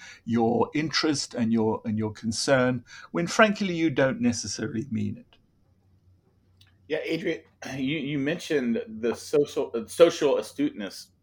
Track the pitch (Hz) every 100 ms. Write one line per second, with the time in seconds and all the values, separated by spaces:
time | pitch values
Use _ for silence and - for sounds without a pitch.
0 | - - - 113 113 113 - 147 156 -
1 | 156 143 - 120 113 113 110 107 113 107
2 | 110 107 113 110 - 131 127 127 - -
3 | - 170 170 - 220 202 196 170 160 135
4 | 135 120 120 110 104 - 110 110 139 110
5 | 104 - - _ _ _ _ _ _ _
6 | _ _ _ _ _ _ _ _ - 139
7 | - 165 170 156 - _ - 135 135 160
8 | 139 147 135 175 - 151 120 117 - 110
9 | 113 110 - 147 147 156 - 117 107 -
10 | 170 - 147 120 - - 143 - 98 -
11 | - _